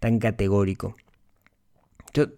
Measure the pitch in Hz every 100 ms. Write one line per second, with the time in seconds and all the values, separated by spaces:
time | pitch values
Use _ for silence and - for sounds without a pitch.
0 | 113 113 113 107 98 101 98 95 - -
1 | _ _ _ _ _ _ _ _ _ -
2 | - - 147